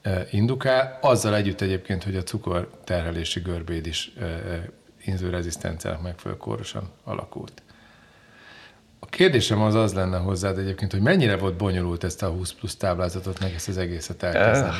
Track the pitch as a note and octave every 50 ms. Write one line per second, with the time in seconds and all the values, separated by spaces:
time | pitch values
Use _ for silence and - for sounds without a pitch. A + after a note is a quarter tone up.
0 | - G2+ F#2 F#2 - - - G2+ A2 A#2+ C3 C3 - C3+ C3 C3 C3+ C3 - -
1 | - C#3 B2 A2+ G#2+ G#2+ G#2 G#2 G2+ G2 F2+ - G2+ F#2+ F#2+ F#2 - - G2 F2
2 | - G2+ F#2+ F#2 F2 - - G#2 - - F2 F2 F2 - - - - - F#2 F2
3 | E2 E2+ E2 E2+ E2 - - F2+ F2 F#2 F2 E2+ D#2+ E2+ E2+ E2 D#2 E2+ D#2 -
4 | - - - - G#2+ E2 E2 E2+ F2 F#2+ F2 E2+ F2+ - - - _ - _ _
5 | - - F#2+ F2+ F2+ F2+ F2 F2+ E2+ E2+ D#2+ - - F2 E2 E2 - - E2+ E2
6 | E2+ F2+ F2 - - - - - - - - - G#2 - - G#2 G2 F2+ - _
7 | _ - G#2 - - - - - - - - - - _ - - - - - -
8 | - - - - - - - - - - - - - - - - _ _ _ _
9 | - - - - F3+ F#3 C#3 A2+ G#2 - A2 G#2 G#2+ G#2+ G#2+ A2+ A2 G2+ F#2 F#2+
10 | F#2 F#2 F#2 F2+ F2 G2 G2 F2 G2 G2 F#2+ F#2+ G2 F#2+ F#2+ - G#2 F#2+ - G2
11 | G2+ C3+ F#3+ F#3 C#3 G#2+ G2 F2+ G2 F#2+ F2 F2 G#2 G2 F#2 F2+ F2 F2 E2+ E2+
12 | - F2 - - G2+ F2+ E2 F2+ F2+ - - - - G2 - - - F#2+ F2+ F2
13 | F#2 F2 F2 F#2+ F2+ F#2+ F2+ - G2 F#2+ F2 E2+ - - F#2+ F#2 F#2 F2 F2 E2
14 | - - F2 - - F2+ E2 F2 G2 A2+ A2 C3+ C3+ - - -